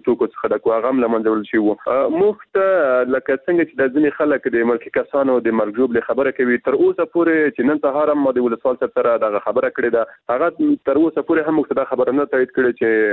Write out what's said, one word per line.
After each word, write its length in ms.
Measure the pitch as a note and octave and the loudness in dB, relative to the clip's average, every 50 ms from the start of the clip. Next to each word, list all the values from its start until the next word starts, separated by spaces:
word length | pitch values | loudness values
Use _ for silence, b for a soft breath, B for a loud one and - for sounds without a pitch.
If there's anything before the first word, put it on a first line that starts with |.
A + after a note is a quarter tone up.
| - | 0
توکو 220 | B2 A#2 - A#2+ - - | 0 0 0 0 -2 -4
څخه 160 | - - - G#2+ | -4 -4 -4 -2
ډک 160 | G#2 - A#2 | -2 0 0
وو، 60 | A2+ | 0
هغه 160 | A2+ A2 C3 C3 | 0 0 0 0
هم 100 | C3 A#2 | 0 0
له 60 | A2+ A#2 | 0 0
منځه 180 | A2 G#2+ A2 A2 | 0 0 0 0
وړل 160 | A2 G#2 - | -2 -2 -2
شوي 120 | - A2 G#2 | -2 0 0
وو. 100 | G#2 G2+ - - - A#2+ C3+ C3+ - D#4 B3 | 0 0 -2 -2 -2 0 0 0 0 0 2
موږ 160 | G3 G#3 G#3 G#3 - - - G3 | 2 2 0 -2 -6 -4 -2 0
ته 100 | F#3+ F#3+ F#3+ F3 D3+ C3 B2+ B2+ B2+ B2 C3 | 2 2 2 2 2 2 2 2 2 0 0
لکه 200 | C3 - - C3+ C3+ - | -2 0 -2 -4 -2 -2
څنګه 200 | - F3 E3+ D#3+ D#3+ | 0 0 0 0 0
چې 60 | - B2+ | -2 -2
د 120 | C3+ C3+ B2 | -2 0 2
ځینې 140 | D3 D3+ C#3+ - - | 2 2 2 0 0
خلک 280 | D#3 D3+ C#3 B2 - C3 A#2 | 0 0 0 0 -2 -2 -2
د 100 | A#2 A#2 A#2 | 0 0 0
ملکي 240 | A#2 A#2 - - - C3+ | 0 -2 -4 -4 -4 -4
کسانو 380 | A#2+ - - C#3 C3+ C3+ B2+ A#2+ A2+ A#2 | -4 -2 -2 0 0 2 0 0 0 0
د 100 | A2+ A2 | 0 0
مرګ 220 | G#2+ G#2 G#2 A#2 C3 | -2 -2 0 0 0
ژوبلې 260 | B2 A#2 A#2 - - | 0 0 -2 -2 -2
خبره 260 | A#2 B2 C3+ C3+ - - | -2 -2 -2 -2 -2 -2
کوي، 240 | B2+ B2 B2 A#2+ - C3+ | 0 0 0 0 0 -2
تر 100 | C3+ C3+ | 0 2
اوسه 300 | F3 F#3 F3+ F3 E3+ D#3+ - | 2 2 0 0 -4 -2 0
پورې 360 | E3+ E3+ E3 D#3+ D#3+ D3+ C#3 - | 0 0 2 2 2 0 0 0
چې 120 | - A#2+ C#3 D#3 | 0 0 0 0
نن 120 | D3 D3+ | 0 -2
سهار 300 | C#3+ C3 D3 D3+ D3+ D3 | -2 0 0 0 0 2
هم 120 | D3 C#3 C3+ | 2 0 0
ما 60 | B2 B2 | 0 0
د 100 | B2 A#2+ | 0 0
ولسوال 320 | A2+ - - C3 B2 - | -2 -2 -2 -2 -2 -2
صاحب 160 | B2+ A#2+ - B2+ | -4 -4 -2 0
سره 180 | A#2 A#2+ A#2 A2 A2+ | 0 2 2 0 0
دغه 180 | A2 G#2 G2+ - G#2+ | 0 -2 -2 -2 -2
خبره 240 | A2 B2+ B2+ B2+ - | -2 0 0 -2 -2
کړې 160 | - A#2+ A#2+ A#2 A#2 | -2 -2 0 0 0
ده، 40 | A2+ B B B B - A#2+ | -2 B B B B -4 -2
هغه 160 | C3 D#3+ E3+ D#3+ - D#3 D3 D3 - - C#3 | -2 -2 -2 -2 0 0 0 0 0 0 0
تر 140 | C3+ D3 E3 | 0 2 2
اوسه 240 | D#3+ - D3 - - | 0 0 -2 -2 -2
پورې 220 | E3 D#3+ D3+ D#3 | 0 0 0 0
هم 80 | D#3 D3+ | -2 -2
موږ 160 | C#3+ - C3 | -2 -2 -2
ته 60 | C3 C3+ | -4 -4
دا 60 | - C3 | -2 -2
خبره 240 | B2 B2+ B2 B2+ C#3+ C#3+ | -2 0 0 0 -2 -2
نه 80 | - - | 0 0
تایید 240 | C3 B2+ B2 - | 0 -2 0 0
کړې 160 | C3+ B2+ B2 A2+ - | 0 0 0 0 0
چې 80 | A#2 A2+ A2 A2 A2 G#2 | 0 0 2 2 2 2